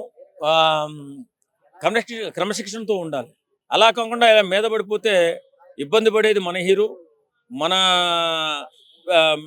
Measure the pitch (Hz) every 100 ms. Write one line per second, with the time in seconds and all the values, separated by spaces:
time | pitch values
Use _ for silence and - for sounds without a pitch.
0 | 233 _ - - 151 160 160 156 151 151
1 | 143 139 123 _ _ _ _ - 160 220
2 | 220 226 196 165 185 196 196 220 208 202
3 | 165 143 117 _ _ _ - 151 226 233
4 | 226 233 233 220 196 190 220 220 202 208
5 | 220 190 170 170 - _ - - 143 214
6 | 220 214 220 202 180 185 180 196 214 -
7 | - _ _ _ _ 127 160 185 185 180
8 | 175 170 165 160 156 147 139 _ _ _
9 | 175 170 160 151